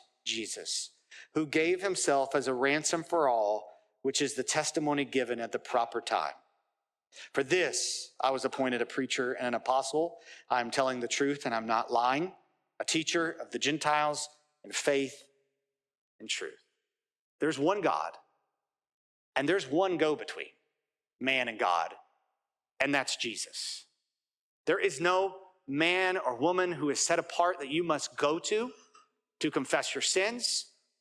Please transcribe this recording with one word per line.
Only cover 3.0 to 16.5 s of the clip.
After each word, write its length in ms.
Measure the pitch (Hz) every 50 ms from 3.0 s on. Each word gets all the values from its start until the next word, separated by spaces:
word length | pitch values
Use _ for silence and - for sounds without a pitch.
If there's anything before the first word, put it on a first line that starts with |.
| 160
for 240 | - 170 170 151
all, 560 | 131 120 113 107 101 107 104 - - - - _ _ _ _
which 200 | - 135 135 -
is 120 | 147 135 -
the 100 | 131 127
testimony 600 | - - 156 147 - - 165 151 147 147 143 135
given 340 | 117 120 131 123 117 120 117
at 120 | 117 113
the 80 | - 113
proper 420 | - - - 120 117 - - 117
time. 340 | - - 113 92 78 71 - - _ _ _ _ _ _ _ _ _ _ _ _ _ _ - - - - -
For 100 | 147 139
this, 720 | 127 170 185 170 135 110 - - - - - - - - -
I 120 | - 135
was 140 | 135 127 -
appointed 360 | 131 - - 131 127 123 117
a 40 | 117
preacher 480 | - - - 135 123 - - 123 123 127
and 140 | - 127
an 60 | 123 120
apostle. 640 | 113 - - 131 135 135 - - 151 165 165 - - - - - - - -
I 120 | 127 123
am 100 | 117 117
telling 300 | - 143 135 131 127 123
the 60 | 120
truth 380 | 113 - - 143 139 143 143 -
and 80 | 131 117
I'm 140 | 113 110
not 240 | 113 113 113 117 -
lying, 440 | 120 117 120 123 131 147 175 185 - - _ _ _ _ _ _ _ -
a 60 | -
teacher 440 | - - 160 156 - - 170 160 165
of 220 | 156 - - -
the 80 | - 120
Gentiles 680 | 110 135 151 156 - 151 151 151 151 151 147 147 - - - _ _ _ _ _ -
in 80 | -
faith 520 | - - - 151 143 139 139 127 - - - _ _ _ _ _ _ _ _ _ _ _ _ _ _ _ _ _ _ -
and 100 | 110 107
truth." 360 | - - 90 65